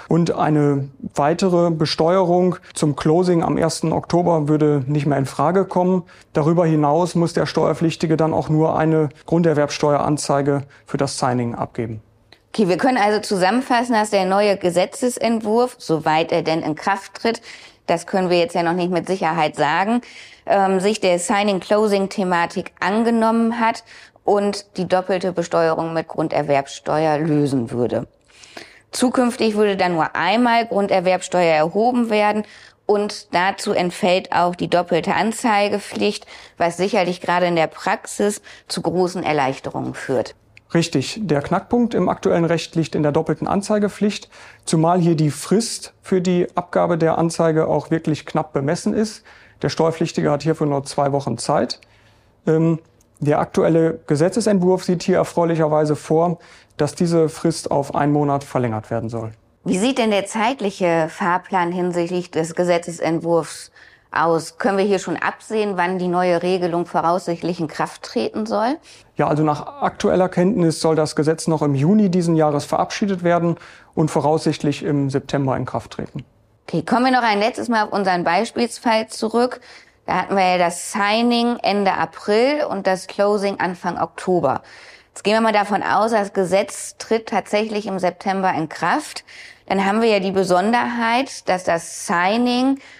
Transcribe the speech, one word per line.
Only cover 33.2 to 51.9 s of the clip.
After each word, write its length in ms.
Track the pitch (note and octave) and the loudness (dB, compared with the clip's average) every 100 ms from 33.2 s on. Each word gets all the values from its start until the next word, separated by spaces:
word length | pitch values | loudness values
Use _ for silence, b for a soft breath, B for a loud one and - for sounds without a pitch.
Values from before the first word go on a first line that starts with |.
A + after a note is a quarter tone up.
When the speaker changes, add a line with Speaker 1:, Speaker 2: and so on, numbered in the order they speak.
| - | -4
Speaker 2:
dazu 380 | F3 F#3 G3 G#3 | 0 0 -2 -2
entfällt 600 | G3+ F3+ - F#3 F#3 - | 0 -2 0 2 2 0
auch 220 | - F3 | 0 0
die 140 | F3+ E3+ | 0 0
doppelte 460 | F3 F3 E3 F3 | 0 2 0 0
Anzeigepflicht, 1120 | D#3+ G#3 A3 B3 G3+ G3+ G#3 - G#3+ G#3 G#3 - B B - | 0 0 0 0 2 2 -2 -6 -4 -2 -2 -10 B B -2
was 200 | F3 E3+ | -2 0
sicherlich 440 | F#3+ G#3 F3 F3 | 0 0 0 -2
gerade 260 | - F3 F3 | -2 0 2
in 100 | E3+ | 2
der 120 | D#3 | 0
Praxis 760 | - - A3 - - G#3 G#3 B B - | -2 -4 -4 -6 -2 -2 -2 B B -10
zu 160 | F#3 | -6
großen 400 | E3+ E3 F3 F#3 | -2 0 0 -2
Erleichterungen 720 | - D3+ C3 C3+ C#3+ C#3 B2+ | -2 0 0 -4 -8 -8 -8
führt. 400 | B2+ - B2 - - _ _ _ | -8 -4 -4 -4 -10 _ _ _
Speaker 1:
Richtig. 440 | E3+ E3 D3 C3 - | -2 0 -2 -4 -6
Der 180 | F#3+ D3 | -2 -2
Knackpunkt 540 | C#3 F3+ - A#3+ A#3+ | 0 -4 0 0 2
im 160 | - F3+ | 0 -2
aktuellen 340 | E3 G3 F3+ | 0 0 2
Recht 320 | E3 E3 - E3+ | 2 0 -2 -2
liegt 180 | D3+ | -2
in 80 | F3 | 0
der 100 | D3+ | 0
doppelten 360 | D3 D#3+ D#3 - | 0 0 -2 -2
Anzeigepflicht, 800 | F#3 G3+ G#3+ G3+ - G#3 G3+ - B B B - | -2 0 0 -2 -2 -2 -2 -12 B B B -2
zumal 340 | E3 D#3+ F#3 | 2 4 4
hier 160 | E3+ D#3+ | 4 2
die 140 | D3+ | 0
Frist 640 | C#3 - F#3+ A#3 - - - | -2 0 0 0 -8 -14 -20
für 180 | - F#3+ | -2 0
die 260 | F3+ F3 - | 2 0 0
Abgabe 440 | - - F#3 F3 E3+ | -4 -2 0 0 2
der 180 | D#3+ - | 2 2
Anzeige 520 | E3 - E3 D#3 D#3 | 0 2 2 2 0
auch 220 | D#3 - | -2 -2
wirklich 360 | D#3+ D#3+ D3 - | -2 0 -4 -4
knapp 260 | D#3+ D#3 | -6 -4
bemessen 400 | C#3+ C#3 F3 G#3+ | -2 -2 -2 -2
ist. 320 | G#3+ G#3+ - B B B _ | -2 -2 -6 B B B _
Der 80 | D3 | -4
Steuerpflichtige 600 | - D#3+ D#3+ E3 - D#3 | 0 0 0 -2 0 0
hat 120 | D3 | 0
hierfür 240 | D3 D#3 D3+ | 0 0 0
nur 180 | C#3 | -2
zwei 280 | C#3 - C#3+ | -2 -2 0
Wochen 260 | C#3 C#3 C#3+ | 0 -2 -4
Zeit. 420 | - D3 - - b | 0 0 0 -6 b